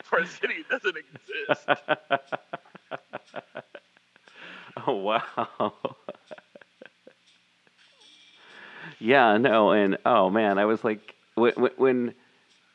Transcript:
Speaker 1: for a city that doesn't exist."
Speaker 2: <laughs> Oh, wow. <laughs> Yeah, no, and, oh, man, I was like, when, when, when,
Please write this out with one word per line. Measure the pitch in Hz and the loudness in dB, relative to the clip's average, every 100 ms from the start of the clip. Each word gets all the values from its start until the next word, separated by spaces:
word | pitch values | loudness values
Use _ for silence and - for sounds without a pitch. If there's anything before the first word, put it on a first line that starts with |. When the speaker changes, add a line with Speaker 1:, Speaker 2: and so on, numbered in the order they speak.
Speaker 1:
for | - 180 | -4 -4
a | 180 | -4
city | - 240 185 156 | -6 -8 -6 -8
that | 269 | -6
doesn't | 202 160 | -4 -6
exist." | 151 151 - 156 - 143 - 143 - - - 139 - - | -10 -20 -14 -8 -4 -4 -2 -4 -2 -6 -2 -4 -4 -12
Speaker 2:
<laughs> | _ - _ - - - _ - _ - - - - - _ _ _ _ _ - - - - - 127 | _ -18 _ -20 -16 -16 _ -18 _ -18 -16 -18 -18 -20 _ _ _ _ _ -20 -20 -20 -18 -10 -4
Oh, | |
wow. | 110 98 113 - - 117 - 107 - | -4 -2 -4 -4 -8 -8 -4 -6 -6
<laughs> | - - - - - - - - _ _ - _ - _ _ _ _ _ _ _ _ _ _ - _ _ - - - - - - | -12 -12 -20 -20 -20 -20 -20 -20 _ _ -20 _ -20 _ _ _ _ _ _ _ _ _ _ -20 _ _ -20 -20 -20 -20 -20 -6
Yeah, | 113 139 117 107 | 2 6 6 6
no, | 120 110 104 | 4 4 4
and, | 104 101 - | 4 2 0
oh, | 117 120 92 | 2 2 2
man, | 104 107 98 | 2 2 2
I | |
was | 104 110 | 0 0
like, | 113 107 - - _ | -2 -6 -10 -20 _
when, | - 120 | 0 0
when, | - 123 - | 2 0 2
when, | 131 127 120 - _ _ _ _ _ | 0 0 -2 -8 _ _ _ _ _